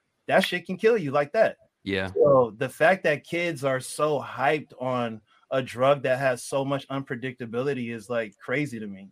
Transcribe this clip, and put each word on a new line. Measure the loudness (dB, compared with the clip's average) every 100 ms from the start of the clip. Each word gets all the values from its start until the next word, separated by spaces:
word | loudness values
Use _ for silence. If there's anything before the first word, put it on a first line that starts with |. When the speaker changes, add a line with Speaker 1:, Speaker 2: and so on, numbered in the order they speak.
| _ _ 0
Speaker 1:
that | 2 2
shit | -2 -6
can | 0
kill | 2 2
you | 2
like | 0 0
that. | 2 2 0 _ _
Speaker 2:
Yeah. | -4 -2 0
Speaker 1:
So | 4 6 6 4 0
the | -6
fact | 2 4 4
that | 2 -2 -2
kids | -4 -2 -2
are | -2 -2
so | -4 -2 0 0
hyped | -4 -2 0 0 -4 -8
on | -4 -2 -4 -6 _ _ -4
a | -4
drug | -4 0 2 4
that | 2 0
has | 0 -2
so | -4 -4 -2
much | -4 -4
unpredictability | -8 -6 -8 -8 -10 -8 -4 -4 -4 -6
is, | -8 -6
like, | -4 -6 -10
crazy | -6 -4 -4 -6
to | -10
me. | -12 -16